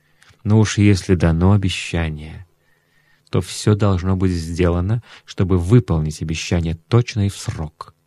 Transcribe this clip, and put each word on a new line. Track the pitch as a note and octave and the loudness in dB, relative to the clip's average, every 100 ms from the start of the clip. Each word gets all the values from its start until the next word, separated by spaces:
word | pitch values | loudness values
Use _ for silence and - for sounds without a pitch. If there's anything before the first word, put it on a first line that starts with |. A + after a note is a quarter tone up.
| _ _ _ _ | _ _ _ _
Но | G#2 A2 | 2 2
уж | G#2 - | 2 2
если | G2+ G2 - F2 | 2 2 2 2
дано | E2 E2 F#2 | 2 4 4
обещание — | G2+ F#2+ - - F2 E2 D2+ D#2 E2 - _ _ _ _ _ _ _ _ | 4 0 -6 -6 -4 -4 -8 -14 -18 -20 _ _ _ _ _ _ _ _
то | G2+ | -4
все | E2+ - A2 | -4 -4 0
должно | G#2 G#2 F#2 F#2 F#2 | 2 2 0 0 0
быть | F#2+ | 0
сделано, | F2 D#2+ E2 F2 F2 F#2 A#2 - - - | -2 -4 -2 0 0 -2 -4 -6 -20 -12
чтобы | - F#2 F2+ | -4 0 0
выполнить | F2 A#2+ - E2 D#2 D2+ | 4 4 4 -2 -2 -6
обещание | D#2+ D#2+ - F2 E2 E2 - | -6 -6 -2 -2 -2 -6 0
точно | A#2+ - G#2+ G2 | 0 0 -2 -4
и | |
в | - | -4
срок. | - - D#2 - - _ | -10 -10 -10 -14 -20 _